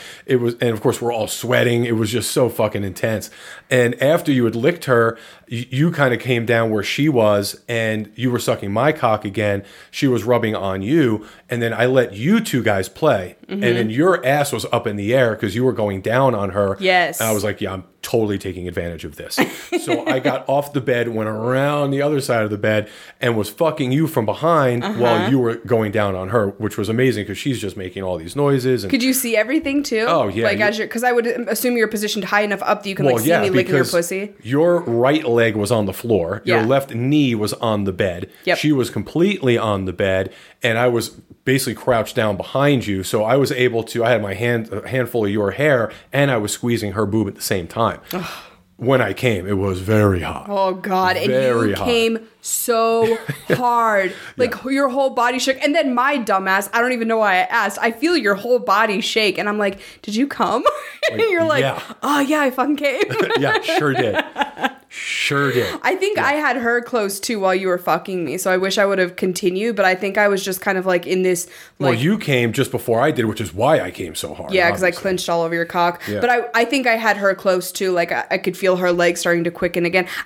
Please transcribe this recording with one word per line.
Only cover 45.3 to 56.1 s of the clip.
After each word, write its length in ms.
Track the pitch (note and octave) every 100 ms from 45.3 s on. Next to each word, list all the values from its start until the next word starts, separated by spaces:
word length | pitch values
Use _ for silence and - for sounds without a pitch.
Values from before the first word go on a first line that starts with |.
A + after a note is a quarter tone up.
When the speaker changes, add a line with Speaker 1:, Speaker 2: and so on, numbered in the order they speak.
Speaker 1:
your 200 | G#2+ G2+
hair, 400 | G2 D3+ B2+ G#2+ - -
and 180 | C3+ C#3
I 60 | A#2+
was 160 | G#2
squeezing 400 | - A#2+ A2+ G#2
her 120 | G#2+ G2+
boob 220 | A2 G2
at 80 | -
the 60 |
same 260 | - G2 E2+
time. 320 | A2+ A2 - -
Speaker 2:
Ugh. 100 | F#3 E3 - - - _ -
Speaker 1:
When 240 | A#2 C3
I 120 | G#2
came, 320 | G2 B2+ G2+ F#2+
it 100 | G2
was 220 | G2 F#2
very 420 | F#2 G#2+ G2+ F2+
hot. 260 | D#2 - -
Speaker 2:
Oh, 240 | G3+ F#3+
God. 420 | F#3 G#3+ F#3 F#3 F#3
And 120 | C3
Speaker 1:
Very 420 | B2+ C3 A#2+ -
Speaker 2:
you 60 | F#2+
Speaker 1:
hot. 100 | -
Speaker 2:
came 340 | A#3 A3+ A3+ - _
so 760 | - - - A3+ A3+ A3+ A3+ A3+ -
Speaker 1:
<laughs> 160 | - - F#3+
Speaker 2:
hard. 580 | A#3+ A#3 A3+ G3+ F#3 - - -
Like, 200 | B3 - C4
Speaker 1:
Yeah. 60 |
Speaker 2:
your 180 | C4+ C#4
whole 220 | C4 C4+
body 260 | A#3+ A#3+ B3+
shook. 180 | C4+ C4
And 120 | D4 D#4+
then 180 | C#4
my 240 | A#3+ C4+